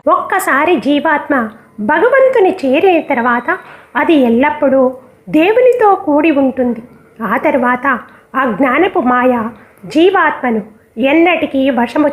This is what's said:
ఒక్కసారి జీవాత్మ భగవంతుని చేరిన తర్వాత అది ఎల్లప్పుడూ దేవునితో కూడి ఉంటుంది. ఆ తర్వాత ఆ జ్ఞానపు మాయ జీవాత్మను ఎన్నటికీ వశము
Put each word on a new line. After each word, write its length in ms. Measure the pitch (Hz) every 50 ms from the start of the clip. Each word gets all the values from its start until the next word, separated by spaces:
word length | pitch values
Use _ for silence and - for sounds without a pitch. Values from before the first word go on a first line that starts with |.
| - 294
ఒక్కసారి 680 | 339 - - - 403 381 381 - 269 269 302 349 359
జీవాత్మ 720 | 262 - 262 294 285 285 320 302 285 285 - 294 262 226 214 - - - _ _ -
భగవంతుని 760 | 208 214 302 330 415 494 554 539 523 523 523 466 381 370 381 - -
చేరిన 360 | 262 254 320 370 381 349 311
తర్వాత 560 | - - 277 240 233 247 240 240 247 311 359 381 - - - - - _ -
అది 180 | 240 302 330 330
ఎల్లప్పుడూ 800 | 285 254 233 226 233 269 302 302 302 302 269 262 269 254 254 254 - - - - _ _ 185
దేవునితో 640 | 170 311 330 392 440 494 508 494 480 494 440 403 392
కూడి 360 | 381 392 311 285 294 311 330
ఉంటుంది. 520 | 285 277 269 262 - 262 247 247 226 220 - - - - _ - _ _ 220
ఆ 140 | 190 226 269
తర్వాత 600 | - 311 285 262 247 247 254 247 254 277 254 220 - - - - _ _ -
ఆ 100 | 262 269
జ్ఞానపు 540 | 254 208 175 277 254 247 302 359 392 370 359
మాయ 500 | 233 247 247 247 247 254 247 233 214 233 226 - - - _ _ 196
జీవాత్మను 760 | 175 226 302 339 392 381 381 330 302 294 - - 247 226 220 202 - - _ _ _ _ 226
ఎన్నటికీ 720 | 247 269 294 330 330 359 339 320 302 - - 269 269 277
వశము 400 | 254 240 233 233 - 302 294 285